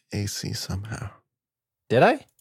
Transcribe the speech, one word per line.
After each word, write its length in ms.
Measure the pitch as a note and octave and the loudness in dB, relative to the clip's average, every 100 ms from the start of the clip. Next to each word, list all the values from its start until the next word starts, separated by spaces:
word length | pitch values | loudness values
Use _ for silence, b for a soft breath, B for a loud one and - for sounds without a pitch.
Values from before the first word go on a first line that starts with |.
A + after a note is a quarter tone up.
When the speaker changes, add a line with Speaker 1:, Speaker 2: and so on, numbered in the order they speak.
| - | -10
Speaker 1:
A 120 | G#2 G2+ | -6 -6
C 280 | - - | -6 -8
somehow. 560 | G#2+ - F#2 G#2 G#2+ G2 - _ _ _ _ _ _ - | -8 -8 -8 -8 -10 -12 -16 _ _ _ _ _ _ 0
Speaker 2:
Did 140 | B2 | 6
I? 220 | G3 C#4+ - _ | 6 4 -4 _